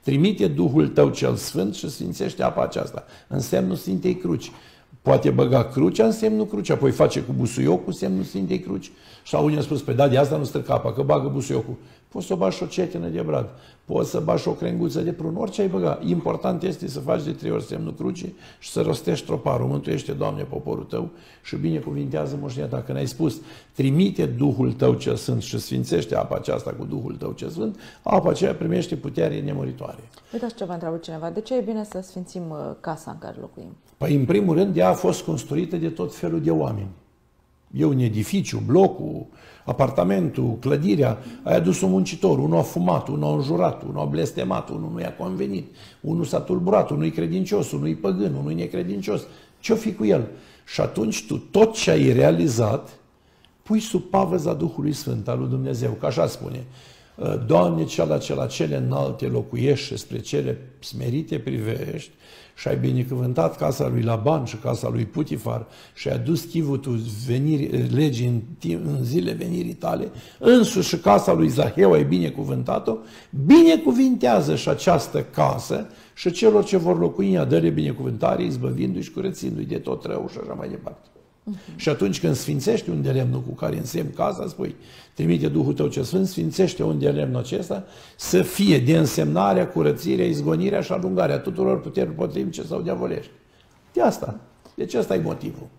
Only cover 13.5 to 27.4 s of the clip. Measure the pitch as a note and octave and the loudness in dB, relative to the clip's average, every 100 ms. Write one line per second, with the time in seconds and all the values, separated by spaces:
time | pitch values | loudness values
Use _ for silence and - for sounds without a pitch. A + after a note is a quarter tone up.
13.5 | - - _ - - - - D#3 D#3 - | -10 -20 _ -4 -2 0 -2 0 0 0
14.5 | - - A#1 - - E3+ - D#3+ F3 A3 | -4 -4 -2 -2 -2 -4 -4 -6 -4 -6
15.5 | F#3 G3 F#3+ F3 C#3+ - F3 - E3 - | -2 -2 0 0 0 0 0 0 -2 -2
16.5 | F3 F3 D3+ E3+ C3+ C3 - C#3+ - - | -2 -4 -6 -8 -8 -2 -2 -2 -6 -4
17.5 | A2 - - D#3+ - - F3 - - - | -4 -4 -8 -8 -6 -6 -6 -10 -14 -20
18.5 | - - - D3+ D#3 - D#3 - D3+ D3+ | -20 -8 -2 0 0 -2 -4 -4 -4 -2
19.5 | B2+ B2+ C#3+ - D3+ - - G#1 G1+ G1+ | -2 0 -2 -2 -4 -4 -4 -4 -4 -8
20.5 | - - - - A#1 - - - - - | -8 -6 -8 -6 -6 -6 -10 -20 -20 -12
21.5 | D3 D#3 D#3+ D3+ C#3+ C#2 D#2 D2 - - | -4 -2 -2 -4 -6 -4 -4 -4 -6 -8
22.5 | - C#2+ C2 B1+ C2+ C#2 - D#3+ - - | -6 -6 -6 -4 -4 -4 -2 -2 -2 -14
23.5 | - - - C3+ C#3+ G3 - D3+ A#2+ C#3+ | -20 -18 0 2 4 4 2 -2 2 2
24.5 | B2 B2+ B2 B2+ - - - - - - | 2 0 2 2 2 0 -2 -2 -4 -2
25.5 | - - B1+ B1 - - - G1+ G1+ - | -8 -4 -4 0 -2 0 -2 -2 -4 -2
26.5 | - - - - - - - - - | -4 -4 -8 -8 -6 -8 -8 -8 -8